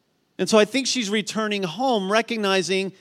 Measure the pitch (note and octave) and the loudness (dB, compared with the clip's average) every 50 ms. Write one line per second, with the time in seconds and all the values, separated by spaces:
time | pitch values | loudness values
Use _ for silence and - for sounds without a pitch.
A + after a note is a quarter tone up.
0 | _ _ _ _ _ _ _ - F#3+ - A3 G#3+ G#3 G#3 A#3 C4+ C4 - - B3+ | _ _ _ _ _ _ _ -4 0 4 6 4 4 4 2 -2 -2 -2 -2 -2
1 | A3 F#3+ G#3 A3 F#3 - - G#3+ A3 G#3+ G#3 G3+ F#3+ E3+ D#3 G3+ C4+ C4+ A#3+ G#3 | -2 -2 -2 -2 -2 -2 -4 -4 -4 -4 -4 -4 -4 -6 -4 -2 0 0 2 0
2 | F#3 F#3+ G#3 A3 A3 - A#3 A3 G#3 G3 F#3+ F#3+ E3+ D#3+ F#3+ F#3+ F#3+ F3+ - - | 0 2 0 0 0 0 -4 -2 0 2 2 2 0 0 0 -2 -2 -4 -8 -12